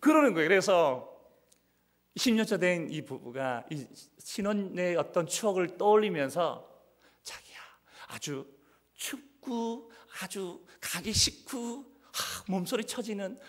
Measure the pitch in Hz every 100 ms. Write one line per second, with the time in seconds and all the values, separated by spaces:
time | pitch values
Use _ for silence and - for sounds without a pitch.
0 | - 311 285 175 156 196 185 185 160 127
1 | - - - _ _ _ _ _ _ _
2 | _ - - 220 220 208 180 180 156 156
3 | - 131 123 120 135 123 120 151 123 -
4 | - _ - - 202 208 196 175 180 170
5 | 147 - 165 - 220 190 175 - 208 214
6 | 214 175 139 147 170 127 - - _ _
7 | _ _ - - - - - - _ -
8 | - - - 143 135 - _ _ _ _
9 | - 269 - _ - 233 226 233 - -
10 | - - 185 - 190 175 - - - 170
11 | 180 220 - - - 269 233 240 277 -
12 | _ - - - - 190 180 247 226 -
13 | 226 208 196 226